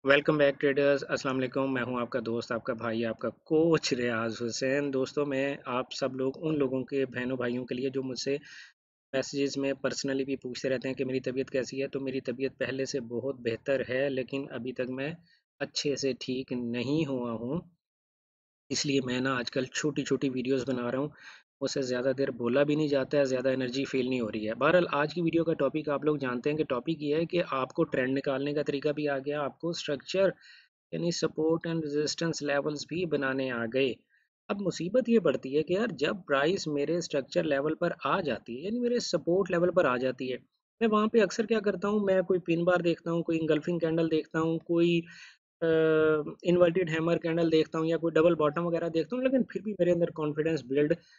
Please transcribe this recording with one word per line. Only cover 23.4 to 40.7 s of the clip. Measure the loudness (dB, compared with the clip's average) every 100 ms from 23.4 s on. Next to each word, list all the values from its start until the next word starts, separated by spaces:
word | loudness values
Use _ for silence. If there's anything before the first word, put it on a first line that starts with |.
| 0
एनर्जी | 0 -2 -2 -2
फील | -2 0
नहीं | -2
हो | -2
रही | -4 -4
है। |
बहरहाल, | 0 4 4 4
आज | 0 0
की | 0
वीडियो | 0 2
का | 0
टॉपिक | 0 0 0 -2
आप | 0 0
लोग | 0
जानते | -2 -2 -2
हैं | -2
कि |
टॉपिक | -2 -2 -2 -4
ये | -2 0
है | 0
कि | -2 -2
आपको | -2 -2 -2
ट्रेंड | 0 0 0
निकालने | 0 -2 -2 -2
का | -2
तरीका | -2 -2 -2
भी | -2 -2
आ | -2
गया, | -4 -4
आपको | -4 -4 -6
स्ट्रक्चर | -6 -4 -6 -2 2 2 0 -20 -20 _ _ _
यानी | -4 -2
support | -2 -4 0 0 0 -2
and | -4 -2
resistance | -2 -2 -2 -4 -2
levels | 0 0 0 -6 -6
भी | -6 -2
बनाने | 0 0 -2 -2
आ | -2 -2
गए। | 0 0 -2 _ _ _ _ -6
अब | -2
मुसीबत | -2 -2 0 0 4
ये | 4
पड़ती | 4 0 0
है | -2
कि | 2 0
यार, | 0
जब | -2 -2 -2
प्राइस | 0 2 2 0 -2
मेरे | -2 0 -2
स्ट्रक्चर | 0 -4 -2 -2 0
लेवल | 0 0
पर | 0 -2 -2 0
आ | 0
जाती | 0 -4 -6 -8
है, |
यानी | -6 -2
मेरे | 0 0
सपोर्ट | 0 -2 2 2 2
लेवल | 2 2
पर | 4 2
आ | 2
जाती | 0 -2 -6
है, | -6 _ _ _